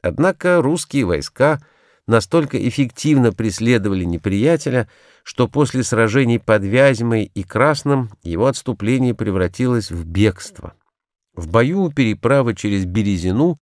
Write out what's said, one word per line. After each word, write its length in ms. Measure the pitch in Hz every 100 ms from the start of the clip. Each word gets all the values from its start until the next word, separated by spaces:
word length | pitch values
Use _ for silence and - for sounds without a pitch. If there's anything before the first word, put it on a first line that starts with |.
Однако 600 | - 82 170 190 180 175
русские 420 | 135 170 - 139
войска – 560 | 101 80 - - 139 147 _ _ _ _ -
настолько 640 | 113 107 165 147 123 123
эффективно 640 | 131 127 - 151 143 117
преследовали 720 | 98 110 95 117 120 101 95
неприятеля, 840 | 87 85 104 98 131 165 151 123 110 _ _ _
что 260 | - - 120
после 340 | 139 147 131
сражений 560 | 120 113 113 120 127 117
под 240 | - 107
Вязьмой 680 | 98 120 139 113 117 110 101
и 80 | -
Красным 680 | 95 110 139 143 143 139 120 -
его 240 | 85 85 123
отступление 680 | - - 107 101 127 127
превратилось 760 | 113 104 95 90 - 123 120 101
в 140 | 87
бегство. 680 | 82 85 104 - - - - _ _ _ _ _ _
В 140 | - 80
бою 360 | 104 127 190
у 80 | 180
переправы 640 | 147 117 101 120 139 120
через 300 | 110 107 101
Березину 760 | 92 98 101 95 90 101 165 160